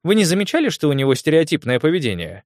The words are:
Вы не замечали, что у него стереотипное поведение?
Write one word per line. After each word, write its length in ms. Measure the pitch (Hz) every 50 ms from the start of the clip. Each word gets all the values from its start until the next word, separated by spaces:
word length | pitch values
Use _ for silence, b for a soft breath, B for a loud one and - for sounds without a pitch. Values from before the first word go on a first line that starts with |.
| -
Вы 100 | 165 208
не 100 | 214 202
замечали, 460 | 160 175 196 208 - - 330 311 240
что 180 | 156 - -
у 60 | 147 139
него 220 | 139 135 135 139
стереотипное 640 | 131 - 160 156 160 165 - 165 156 - 120 127 120
поведение? 640 | - 156 175 185 143 117 95 85 82 82 90 101 _